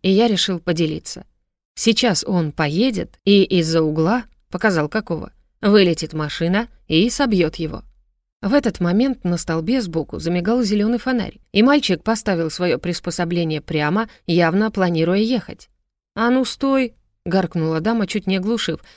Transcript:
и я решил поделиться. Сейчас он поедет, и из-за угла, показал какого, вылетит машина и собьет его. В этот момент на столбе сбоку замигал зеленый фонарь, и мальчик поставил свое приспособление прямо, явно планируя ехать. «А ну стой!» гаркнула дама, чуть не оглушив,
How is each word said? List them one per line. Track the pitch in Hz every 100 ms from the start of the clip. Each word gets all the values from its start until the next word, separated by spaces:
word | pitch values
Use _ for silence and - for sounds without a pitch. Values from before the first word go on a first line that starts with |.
и | 185
я | 190 233
решил | 190 - 175
поделиться. | 170 165 160 156 - - - _ _ _ _
Сейчас | - 226 220 247 170
он | - 185 156
поедет, | - 151 160 254 202 - _ -
и | 202
из-за | 196 185 160 165
угла, | 156 151 160 240 226 _ _
показал | 185 220 175 147
какого, | 220 - 165 - _ _ _
вылетит | 208 208 185 165 156
машина | 160 151 - 165 190 233 _ _
и | 160 220
собьет | - 277 202 156 -
его. | 160 - - _ _ _ _ _
В | 202
этот | 285 233 -
момент | 175 190 269 247
на | 180 175
столбе | - 165 165 262
сбоку | 196 160 147 -
замигал | 160 175 175 240
зеленый | 220 208 208 240
фонарь, | - 254 - - _
и | 196
мальчик | 240 294 - 180
поставил | - 226 - 175 160
свое | - 180 131
приспособление | 175 175 - 170 170 175 165 156
прямо, | - 151 147 190 220 - -
явно | 175 165 185 220
планируя | 202 180 165 165 190
ехать. | 220 247 - - - _ _ _ _ -
«А | 233
ну | 254 254
стой!» | - 269 269 247 - _ _ -
гаркнула | 185 180 170 160 160
дама, | 180 233 196
чуть | 214 185
не | 190
оглушив, | 190 233 - 156 -